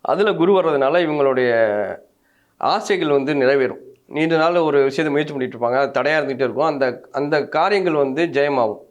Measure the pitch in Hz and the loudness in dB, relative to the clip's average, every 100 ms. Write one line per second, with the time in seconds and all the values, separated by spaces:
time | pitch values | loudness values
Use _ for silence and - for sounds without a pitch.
0 | - 147 208 170 175 196 165 143 135 170 | -2 0 0 2 2 4 2 2 2 2
1 | 165 151 139 131 123 117 110 104 98 87 | 0 2 2 2 2 2 2 0 -4 -8
2 | _ _ _ _ _ _ - 185 220 196 | _ _ _ _ _ _ -2 -2 -2 -2
3 | 156 143 135 147 127 139 127 - - - | 2 0 0 0 2 2 0 -4 -16 -20
4 | _ 147 160 165 160 175 160 143 135 139 | _ -4 0 2 2 2 2 2 2 0
5 | 156 143 151 147 127 123 120 127 139 135 | 0 0 -2 -4 -8 -4 -2 0 0 0
6 | 127 156 139 127 131 113 156 147 131 123 | 0 0 -2 -2 -4 0 -2 0 -2 -4
7 | - 139 147 151 135 156 175 202 180 156 | -10 -6 -2 -2 -2 -2 0 0 0 0
8 | 139 131 170 139 143 139 113 104 - | 0 0 -2 0 0 0 -2 -4 -14